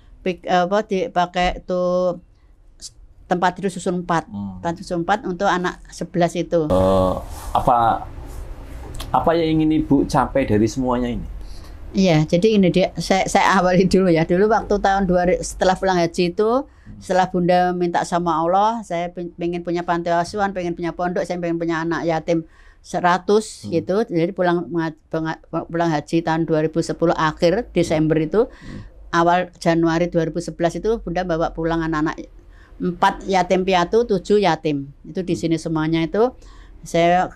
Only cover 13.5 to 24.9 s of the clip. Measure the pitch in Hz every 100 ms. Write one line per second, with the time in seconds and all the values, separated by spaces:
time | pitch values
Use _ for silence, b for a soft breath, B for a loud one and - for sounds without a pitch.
13.5 | 190 180 180 190 185 190 160 160 175 214
14.5 | 214 196 208 208 196 185 180 180 170 -
15.5 | - 185 185 190 180 165 180 175 175 214
16.5 | 247 277 B B - - 185 180 185 175
17.5 | 180 180 180 175 170 165 175 175 156 165
18.5 | 190 214 233 202 170 175 180 175 - 175
19.5 | 175 175 175 175 170 170 170 170 214 196
20.5 | 190 175 165 170 160 180 180 170 175 170
21.5 | 165 170 165 165 156 160 160 156 165 -
22.5 | b b b - 175 175 180 180 208 214
23.5 | - - 170 156 190 226 170 170 190 180
24.5 | 175 170 170 160